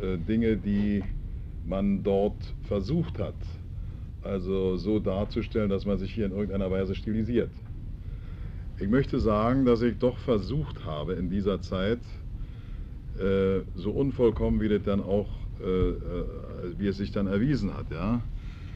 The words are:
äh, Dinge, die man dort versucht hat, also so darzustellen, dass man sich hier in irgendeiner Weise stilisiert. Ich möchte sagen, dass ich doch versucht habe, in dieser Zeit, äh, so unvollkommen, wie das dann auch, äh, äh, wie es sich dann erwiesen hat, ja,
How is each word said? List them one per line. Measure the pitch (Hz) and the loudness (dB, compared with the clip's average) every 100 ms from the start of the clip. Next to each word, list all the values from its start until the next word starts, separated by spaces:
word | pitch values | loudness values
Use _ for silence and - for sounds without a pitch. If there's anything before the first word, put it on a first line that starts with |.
äh, | 95 92 | -2 -2
Dinge, | 87 113 113 107 | 0 2 4 2
die | 101 101 104 101 92 - - - - - 82 | 2 2 2 2 0 -4 -6 -8 -8 -8 -4
man | 95 101 98 | 0 2 2
dort | 104 98 101 - - - | 4 4 4 0 -8 -6
versucht | - 101 95 165 160 - | -2 -2 0 0 0 -2
hat, | 85 - - - - - - - - - | -6 -6 -8 -8 -10 -8 -8 -8 -10 -8
also | 95 98 90 95 95 92 | -4 -2 0 2 2 2
so | 87 107 | 2 2
darzustellen, | 98 95 104 120 101 117 104 | 2 0 0 0 0 2 2
dass | 98 98 | 2 2
man | 98 | 0
sich | 95 | 0
hier | 113 101 | -2 -2
in | |
irgendeiner | 95 104 98 92 | 0 -2 0 0
Weise | 95 95 | 0 0
stilisiert. | 95 - 107 110 120 - - - - - - - - - - - - - - | -2 -2 0 2 2 2 -2 -10 -8 -8 -8 -8 -8 -8 -8 -8 -8 -8 -4
Ich | 98 | 2
möchte | 123 139 135 | 4 4 4
sagen, | 110 104 113 131 | 4 4 4 6
dass | 127 117 | 6 6
ich | 120 101 | 4 4
doch | 123 - | 2 2
versucht | - 110 92 143 147 - | 2 2 2 -2 -2 -4
habe, | 78 76 80 | -6 -4 -2
in | 90 90 | -2 0
dieser | 98 98 92 | 0 2 0
Zeit, | - 92 98 120 - - - - - - - - - - - - | 0 0 2 0 -4 -10 -8 -8 -8 -10 -10 -8 -8 -10 -8 -2
äh, | 98 98 95 95 - | 2 4 4 2 -2
so | 87 92 | -6 -2
unvollkommen, | 104 139 127 120 107 113 113 | 0 0 4 4 4 2 2
wie | 107 | 2
das | 104 | 2
dann | 98 101 | 2 0
auch, | 92 101 104 - - - | 2 0 0 -4 -6 -6
äh, | 98 | 0
äh, | 92 90 87 87 87 82 82 - - 90 82 | 2 2 0 -4 -4 -4 -8 -10 -8 -8 -2
wie | 101 | -2
es | 95 | 0
sich | 98 | -2
dann | 107 98 | 0 0
erwiesen | 98 131 135 98 71 | 2 2 2 0 -4
hat, | 67 | -6
ja, | 78 95 120 - - - - - | -2 0 0 -2 -6 -8 -10 -10